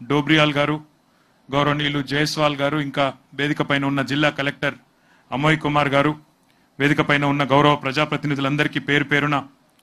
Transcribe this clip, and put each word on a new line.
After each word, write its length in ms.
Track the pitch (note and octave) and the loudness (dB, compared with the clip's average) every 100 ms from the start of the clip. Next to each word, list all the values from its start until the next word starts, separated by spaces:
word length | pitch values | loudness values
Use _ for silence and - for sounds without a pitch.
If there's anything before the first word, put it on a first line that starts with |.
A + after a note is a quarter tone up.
డోబ్రియాల్ 500 | A#2+ C#3+ C#3+ D#3 D3+ | -2 0 2 4 4
గారు, 220 | C#3+ D3 D3+ - _ _ _ _ _ - | 2 -2 -2 -8 _ _ _ _ _ -4
గౌరవనీయులు 500 | C3+ C#3+ D3 D3 C#3+ | 0 0 0 -2 -4
జైస్వాల్ 560 | C#3 C#3+ D3+ D3+ D3+ C#3 | -2 -2 -2 0 0 0
గారు, 160 | C#3+ D3+ | -2 -2
ఇంకా 280 | C#3+ C#3+ C#3 - _ | -2 -2 -2 -4 _
వేదిక 280 | C#3 C#3+ D3 | -4 -2 -2
పైన 220 | D3 C#3 C#3 | -2 0 0
ఉన్న 160 | C#3 | -2
జిల్లా 280 | B2+ C#3+ D3+ | -2 0 0
కలెక్టర్ 460 | C#3+ C#3 C#3 C#3+ - _ _ _ _ - | 0 -6 -4 -6 -6 _ _ _ _ -8
అమోయ్ 280 | B2+ D3+ D#3 | -2 0 0
కుమార్ 300 | D3+ D3 C#3+ | 0 0 2
గారు, 220 | C#3 D3 D3+ - _ _ _ _ - | 2 0 -2 -10 _ _ _ _ -2
వేదిక 220 | C#3 D3+ | 0 2
పైన 220 | D3+ C#3+ C#3+ | 2 2 2
ఉన్న 180 | C#3+ | 0
గౌరవ 320 | C3+ C#3 D3 D3 | 2 4 4 2
ప్రజాప్రతినిధులందరికీ 1040 | C3+ C3+ D3+ D3 D3+ C#3 C#3 D3 D3+ D3 | -2 -2 -2 -2 -2 -2 -2 0 -2 -2
పేరు 240 | B2+ C#3+ | 0 0
పేరున, 340 | C#3+ C#3+ C#3+ C#3+ - _ _ _ | 0 0 0 -2 -6 _ _ _